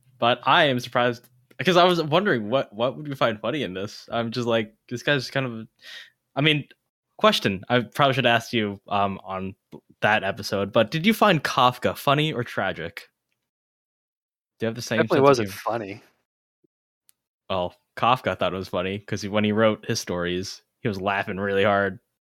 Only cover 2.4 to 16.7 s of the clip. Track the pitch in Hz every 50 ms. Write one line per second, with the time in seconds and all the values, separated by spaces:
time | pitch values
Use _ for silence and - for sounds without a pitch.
2.4 | 107 104 117 135 131 - - 101 117 131 131 147 156 147 139 131 143 120 110 104
3.4 | - 110 135 156 123 90 90 95 98 104 - - - - - 117 117 117 110 127
4.4 | 120 117 113 113 113 107 - _ _ - 127 120 - - 147 143 123 - - 139
5.4 | 135 127 117 113 110 - _ _ - - - - - - _ _ _ _ - 135
6.4 | 143 156 151 147 127 _ - _ _ _ _ _ _ _ _ - - 214 208 -
7.4 | - 120 98 92 101 - 123 123 117 104 - - 147 139 131 131 127 120 117 117
8.4 | 113 - - 117 107 104 101 98 _ - - 101 101 101 98 90 - 95 95 95
9.4 | 95 95 98 _ _ _ - - _ _ _ - - 107 107 107 92 98 98 -
10.4 | 104 - - 98 101 101 - 117 113 110 - 160 160 214 220 - 233 208 180 151
11.4 | 139 - - - 127 123 123 - - 101 90 - - - 139 147 151 156 143 -
12.4 | 123 - - - 107 95 87 85 80 85 - - - _ _ _ _ _ _ _
13.4 | _ _ _ _ _ _ _ _ _ _ _ _ _ _ _ _ _ _ _ _
14.4 | _ _ _ - - 113 113 120 117 - 131 113 - 110 185 147 135 143 139 120
15.4 | 110 95 98 98 - 110 107 117 110 95 101 113 _ _ _ _ _ _ _ _
16.4 | _ _ _ _ _ _